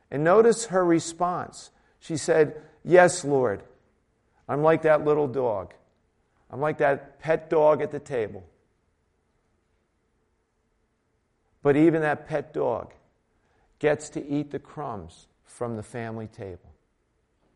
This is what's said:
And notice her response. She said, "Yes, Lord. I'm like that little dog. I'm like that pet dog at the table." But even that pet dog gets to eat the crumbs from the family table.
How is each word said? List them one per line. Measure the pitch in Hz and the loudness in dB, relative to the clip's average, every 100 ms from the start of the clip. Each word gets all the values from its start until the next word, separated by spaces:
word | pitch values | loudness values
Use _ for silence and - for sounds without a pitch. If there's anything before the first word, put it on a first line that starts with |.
| - | -10
And | 135 160 | -2 2
notice | 208 233 214 - | 4 4 2 -2
her | 185 | 0
response. | 175 165 - - 175 170 - - - _ _ _ | 2 0 -2 -6 -6 -6 -10 -16 -20 _ _ _
She | - 156 | -10 -6
said, | - 156 147 - - _ | 0 2 2 -2 -20 _
"Yes, | - 175 180 - | 4 6 6 4
Lord. | 139 139 123 95 - _ _ _ _ _ _ _ - | -2 0 0 -4 -12 _ _ _ _ _ _ _ -8
I'm | 135 | 0
like | 156 160 | 2 2
that | 156 151 147 | 2 2 2
little | 151 143 | 0 0
dog. | 131 123 101 87 - _ _ _ _ _ _ - | -2 -4 -4 -8 -18 _ _ _ _ _ _ -16
I'm | 120 | -6
like | 151 156 | -6 0
that | 147 139 - _ | 0 0 -6 _
pet | 156 160 - | -4 -2 0
dog | 165 151 147 | 4 4 2
at | 147 | -2
the | 143 | -8
table." | - 131 101 98 87 _ _ _ _ _ _ _ _ _ _ _ _ _ _ _ _ _ _ _ _ _ _ _ _ _ _ _ _ _ _ _ | -8 -6 -6 -10 -20 _ _ _ _ _ _ _ _ _ _ _ _ _ _ _ _ _ _ _ _ _ _ _ _ _ _ _ _ _ _ _
But | 139 143 | 2 4
even | 160 160 | 4 2
that | 151 147 - | -2 -4 -6
pet | 151 147 | -8 -8
dog | 147 135 107 - _ _ _ _ _ _ _ _ - | -6 -4 -4 -8 _ _ _ _ _ _ _ _ -4
gets | 147 147 - | -2 -2 -6
to | 160 143 | -12 -6
eat | 147 143 | -6 -6
the | 139 | -10
crumbs | - - 139 107 82 - _ _ | -12 -14 -12 -12 -14 -20 _ _
from | _ - 120 110 | _ -10 -8 -8
the | |
family | 104 123 113 113 110 | -10 -12 -10 -12 -14
table. | - 98 87 _ _ _ _ _ _ _ _ _ | -14 -16 -16 _ _ _ _ _ _ _ _ _